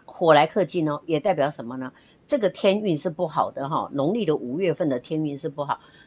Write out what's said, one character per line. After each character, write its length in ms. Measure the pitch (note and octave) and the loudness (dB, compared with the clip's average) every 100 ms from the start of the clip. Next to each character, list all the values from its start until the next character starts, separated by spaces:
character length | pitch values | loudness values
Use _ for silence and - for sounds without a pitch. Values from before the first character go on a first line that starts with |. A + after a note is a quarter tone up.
火 300 | - - E3 | -4 2 6
来 120 | D3+ C3+ | 6 6
克 200 | G#3+ E3 | 2 0
金 200 | F3+ D#3 | 0 -2
哦， 140 | D3 - | -2 -2
也 120 | D3+ | 0
代 140 | G3+ | 0
表 180 | D#3 C#3+ | 2 0
什 140 | - | -2
么 140 | A#2 C3 | -10 -10
呢？ 120 | B2+ - - _ - | -10 -14 -20 _ -4
这 120 | C#4+ | 0
个 120 | G3 | 0
天 280 | - G3+ G#3 | 2 2 2
运 200 | G#3+ D3+ | 2 -2
是 100 | F#3 | -2
不 180 | D#3+ E3 | -4 -2
好 240 | C#3+ F#2+ | -2 -2
的 160 | - C#3 | -4 -4
哈， 220 | D3 G2 | -4 -2
农 180 | C#3+ D3 | -2 0
历 140 | A#3 E3+ | 0 0
的 100 | D3 | -2
五 220 | A#2+ D3 | -2 -2
月 160 | F#3 | -2
份 160 | C#3+ D#3+ | 0 -2
的 100 | B2 | -2
天 240 | - D#3+ | -4 -4
运 140 | D3+ C#3 | -4 -6
是 100 | D#3+ | -8
不 160 | C#3+ | -6
好， 160 | C#3+ - - - | -6 -6 -10 -20